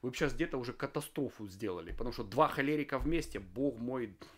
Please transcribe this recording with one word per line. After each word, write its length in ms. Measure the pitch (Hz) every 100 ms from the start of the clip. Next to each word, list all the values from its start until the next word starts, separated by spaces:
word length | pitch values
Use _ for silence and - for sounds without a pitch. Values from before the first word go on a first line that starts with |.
вы 80 | 127
бы 40 | -
щас 200 | 147 -
где-то 240 | 165 131
уже 120 | 123
катастрофу 760 | 117 139 151 143 - 135 - 104
сделали, 440 | 95 107 87 85
потому 220 | - 123
что 100 | 120
два 240 | 107 113 147
холерика 520 | 143 139 151 139 135
вместе, 400 | 147 165 - -
Бог 400 | 92 101 139 113
мой, 360 | 120 131 110 95 -